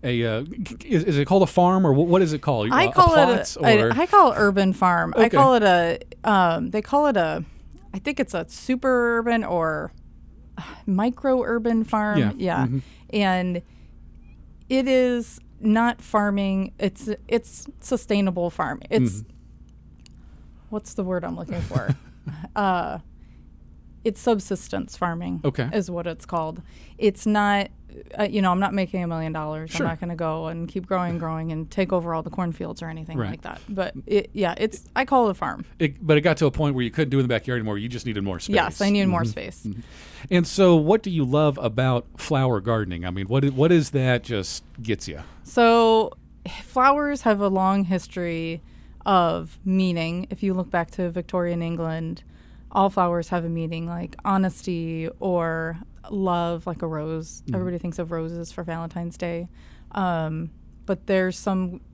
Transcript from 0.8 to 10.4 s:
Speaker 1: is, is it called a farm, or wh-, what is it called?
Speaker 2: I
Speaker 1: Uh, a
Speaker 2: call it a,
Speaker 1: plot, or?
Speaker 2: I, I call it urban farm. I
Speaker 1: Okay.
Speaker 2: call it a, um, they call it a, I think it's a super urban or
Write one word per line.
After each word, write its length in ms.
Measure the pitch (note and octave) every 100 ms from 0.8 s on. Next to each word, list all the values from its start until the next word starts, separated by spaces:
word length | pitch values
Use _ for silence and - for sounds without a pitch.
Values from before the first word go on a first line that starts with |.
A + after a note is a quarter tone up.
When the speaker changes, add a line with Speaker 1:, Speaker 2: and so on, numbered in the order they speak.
Speaker 1:
is, 200 | - G3
is 120 | F#3+ C#3+
it 100 | C#3+
called 180 | G3
a 20 | F#3
farm, 400 | - F3+ F#3+ F3
or 60 |
wh-, 140 | C3+ E3+
what 140 | F3+
is 100 | E3+
it 80 | D3+
called? 320 | D3+ B2 G#2+
Speaker 2:
I 140 | B3+ F#4+
Speaker 1:
Uh, 20 |
a 40 |
Speaker 2:
call 220 | - F4
it 80 | D#4+
a, 40 | C4 A#3
Speaker 1:
plot, 200 | - -
or? 320 | - G#3+ A3 A#3
Speaker 2:
I, 40 |
I 40 | F4
call 260 | G#4 C#4+
it 20 | -
urban 360 | G3+ G3 F#3+
farm. 420 | F#3 F#3 E3+ E3 A3+
I 100 | A3+
Speaker 1:
Okay. 100 | C4
Speaker 2:
call 180 | C4+
it 80 | B3
a, 380 | G#3 F3 E3+ - - - -
um, 420 | G3+ F3 E3 A3
they 120 | G#3+
call 240 | - C#4+ D4
it 100 | G#3+
a, 280 | E3 D#3+ E3+ - - - -
I 60 | F#3+
think 180 | C#4+ D4
it's 160 | B3+
a 100 | F3+ D#3+
super 680 | - - B3+ C4 B3+ A#3 A#3
urban 260 | A#3 A#3
or 480 | G#3+ F3 D#3+ D#3 D#3+ - - - - -